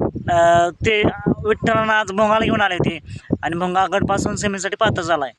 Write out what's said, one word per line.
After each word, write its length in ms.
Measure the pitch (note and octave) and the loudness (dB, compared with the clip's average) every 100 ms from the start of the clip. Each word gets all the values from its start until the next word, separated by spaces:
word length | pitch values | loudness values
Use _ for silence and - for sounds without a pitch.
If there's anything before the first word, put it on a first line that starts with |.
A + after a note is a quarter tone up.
| - - - | -2 -4 -2
अं, 380 | E3+ E3+ E3+ F3 D#3+ A3 | 2 4 4 2 0 0
ते 180 | G#3+ G#3 G3+ G3+ - G#3+ | 2 0 0 -4 -2 -2
विठ्ठल 280 | A3 A#3 | -2 0
नाना 260 | A3 A3 G#3+ | 0 2 0
आज 120 | G3+ | 0
भोंगाला 340 | F#3+ G#3+ A3 A3 | 0 2 2 2
घेऊन 160 | A3 | 2
आले 140 | G3 F3+ | 0 0
होते 240 | - D#3+ - - - - | -2 -4 -10 -14 -6 -4
आणि 120 | D3 E3+ | -4 -2
भोंगा 300 | F3+ F#3 F#3+ | 0 0 0
गटपासून 440 | G3 F#3+ G3 G3+ G3+ | 0 0 -2 -2 -4
सेमीसाठी 400 | G#3 G3 F#3+ - | -4 -4 -6 0
पात्र 260 | G#3+ F#3+ | 0 0
झाला 240 | E3 D#3+ | 0 0
आहे. 80 | C3 | -2